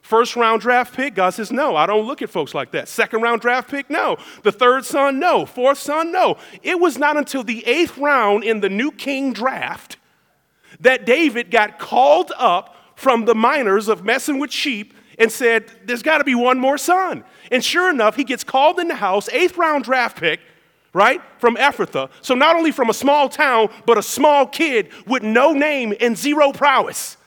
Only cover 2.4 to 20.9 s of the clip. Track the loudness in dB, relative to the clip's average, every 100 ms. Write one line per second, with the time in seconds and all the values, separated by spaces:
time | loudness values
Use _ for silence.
2.4 | -6 -8 -8 -10 -8 -4 -2 -2 -2 0
3.4 | 0 -2 -4 -10 -6 -4 -4 -4 -10 -2
4.4 | -2 2 2 2 -2 0 0 0 0 0
5.4 | -2 -2 0 0 -2 -4 -2 0 0 -2
6.4 | -10 -10 -6 0 0 2 0 0 -2 -6
7.4 | -6 -8 -2 -2 -2 -2 0 2 2 0
8.4 | 0 -2 -2 -2 -4 -6 -8 -4 -4 -4
9.4 | -4 -4 -8 -10 -16 -20 _ _ _ _
10.4 | _ _ _ 0 0 2 0 2 2 -2
11.4 | 0 0 0 -4 -4 2 4 4 0 0
12.4 | 0 0 -4 -20 _ _ 0 2 2 2
13.4 | 2 2 0 0 0 -4 -2 -2 -2 -4
14.4 | -4 -6 -6 -6 -10 _ _ 0 0 2
15.4 | 0 0 -2 -20 -10 -6 0 0 0 0
16.4 | 2 2 0 0 0 0 0 -6 -14 _
17.4 | -4 -2 0 0 0 2 0 0 -6 -6
18.4 | -2 2 2 2 -4 -4 -2 -2 -2 -2
19.4 | -2 0 0 0 0 -2 -2 -2 -4 -4
20.4 | _ _ _ _ _